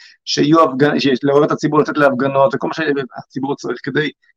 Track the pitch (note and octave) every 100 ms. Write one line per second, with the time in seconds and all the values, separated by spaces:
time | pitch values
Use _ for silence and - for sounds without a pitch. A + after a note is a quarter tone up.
0 | - _ - - C#3+ D#3+ D#3 C3 - D#3
1 | B2+ B2 C#3+ C#3+ D3 B2 D3+ D3 C3+ D3+
2 | C#3+ C3 C#3 C3+ C3+ C3 E3+ D#3 D#3 C#3
3 | B2+ - - - C3+ C#3 - B2 - C3
4 | D3+ - _